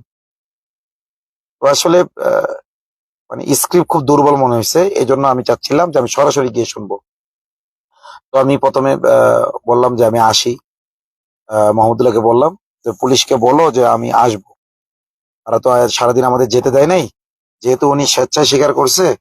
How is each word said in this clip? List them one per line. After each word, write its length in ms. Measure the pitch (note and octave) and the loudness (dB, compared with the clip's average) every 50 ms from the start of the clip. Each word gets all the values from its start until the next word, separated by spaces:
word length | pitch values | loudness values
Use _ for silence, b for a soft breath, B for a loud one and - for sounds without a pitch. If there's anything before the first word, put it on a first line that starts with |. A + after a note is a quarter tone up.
| - _ _ _ _ _ _ _ _ _ _ _ _ _ _ _ _ _ _ _ _ _ _ _ _ _ _ _ _ _ _ - | -6 _ _ _ _ _ _ _ _ _ _ _ _ _ _ _ _ _ _ _ _ _ _ _ _ _ _ _ _ _ _ -2
তো 20 | B2 C#3 | 0 0
আসলে, 320 | C#3+ - - F3 E3+ F3+ | 0 2 2 2 2 2
আহ, 540 | F3 - _ - - - - - - - - - _ _ _ _ _ _ _ _ _ _ _ _ _ - | 2 0 _ -6 -4 -2 0 0 -2 -4 -8 -10 _ _ _ _ _ _ _ _ _ _ _ _ _ -18
মানে 260 | B2 B2 C3+ - C#3+ | -16 -12 -6 -4 -4
স্ক্রিপ্ট 320 | - - - - F3 D#3+ - | -4 -2 0 0 0 0 0
খুব 140 | - D#3+ | -2 -2
দুর্বল 340 | C3 B2 D3 C#3+ C#3 D3 C#3+ | 0 2 2 2 2 2 2
মনে 200 | C#3 C3 B2 A#2+ | 2 0 0 0
হয়েছে, 260 | A#2 G#2+ - - E3 F3+ G3+ | -2 -2 -2 0 0 0 0
এই 180 | G3 - C3 | -2 -2 -2
জন্য 180 | A#2 C3+ C3 C#3 C3+ | 0 0 0 0 0
আমি 160 | B2+ B2+ A#2+ | 0 -2 0
চাচ্ছিলাম 480 | - A#2+ - - - C#3+ D3+ F3 F3 | -2 -4 -4 -2 -2 0 0 0 0
যে 60 | C#3+ C#3 | 0 -2
আমি 80 | A#2+ A2+ | -2 -2
সরাসরি 420 | - C3+ C#3+ D3 C3+ C#3+ C3 B2 | 0 0 0 0 2 0 -2 -2
গিয়ে 160 | A2 A#2+ A2+ | -2 -4 -4
শুনবো। 300 | - - G#2+ G#2 F#2+ G2 G2+ _ _ _ _ _ _ _ _ _ _ _ _ _ _ _ _ _ _ B B B B B B B _ | -4 -6 -14 -12 -12 -12 -12 _ _ _ _ _ _ _ _ _ _ _ _ _ _ _ _ _ _ B B B B B B B _
তো 80 | - C3+ | -2 0
আমি 140 | C3 C3+ C#3 C3+ | 0 2 0 0
প্রথমে, 340 | - C3+ - C#3 C3 C3+ C#3 | 0 0 0 0 0 0 -2
আহ, 520 | - - - B2 A#2+ A#2 A#2 A#2 A#2 - - - - - A2+ | 0 0 2 2 4 4 2 2 0 0 -2 -6 -8 -4 -2
বললাম 280 | A#2+ B2 B2 B2+ B2 | 0 2 2 0 0
যে 100 | A2+ A#2+ | 0 0
আমি 140 | A2 A2+ A#2 | 0 2 2
আসি, 340 | A2+ A2 G#2+ - - B2 A#2+ C#3 _ _ _ _ _ _ _ _ _ _ _ _ _ _ _ _ _ - | 2 2 2 0 -2 -4 -6 -8 _ _ _ _ _ _ _ _ _ _ _ _ _ _ _ _ _ -6
আহ, 220 | A2 G#2+ G#2+ G#2 | -2 0 2 2
মোহাম্মদুল্লাহকে 480 | G#2+ A2 A2 A2+ A#2 A2+ B2 B2 G#2 A#2 | 2 2 2 2 2 2 0 2 2 2
বললাম 320 | A2 A#2 A#2+ B2 C#3 E3 G3 - _ _ _ _ - | 2 2 2 2 2 0 -2 -6 _ _ _ _ -10
যে, 80 | A#2+ | -10
"পুলিশকে 440 | G#2+ - - B2+ C3+ A#2+ - - C#3 | -8 -4 -2 0 0 0 0 -2 -2
বলো 360 | B2+ A2+ B2+ C3+ D3+ E3 D#3 | 0 2 2 2 4 2 2
যে 120 | A2+ B2+ A#2+ | 2 2 2
আমি 260 | A#2 A2+ A2+ A#2 A#2+ | 2 2 0 -2 -2
আসবো।" 380 | A#2+ A2+ A#2+ B2 G#2+ G2 - _ _ _ _ _ _ _ _ _ _ _ _ _ _ _ _ _ _ _ - | 0 2 2 2 0 -4 -8 _ _ _ _ _ _ _ _ _ _ _ _ _ _ _ _ _ _ _ -8
তারা 140 | A2+ A#2 A2+ | -4 -4 -2
তো 100 | - C3 | 0 0
আর 200 | B2 B2 B2 A2 | 0 2 0 0
সারাদিন 340 | - - B2 A#2+ B2 B2+ B2+ | -2 -2 -2 0 0 0 0
আমাদের 240 | B2+ B2 B2+ C3 A2+ | 0 0 0 0 0
যেতে 240 | A2 B2 - C3+ | 0 -2 0 0
দেয় 160 | B2 C3+ D3 D#3+ | 2 2 2 2
নাই, 220 | F#3 F#3 C3+ G#2 _ _ _ _ _ _ _ _ _ _ | 2 0 -2 -4 _ _ _ _ _ _ _ _ _ _
যেহেতু 240 | - B2 C3 B2+ D3+ C#3 | -2 -2 -2 0 0 0
উনি 140 | C#3 C#3+ C#3+ | 0 0 -2
স্বেচ্ছায় 400 | C3 - C3 C3 - - D3+ D3 | -2 0 -2 -2 -2 0 -2 0
স্বীকার 280 | - C#3 C3+ D3 C#3 B2 | 0 2 0 0 0 0
করছে। 320 | C#3 C#3+ - - - F#3 D#3+ A2+ - | 0 0 0 0 0 0 -2 -2 -4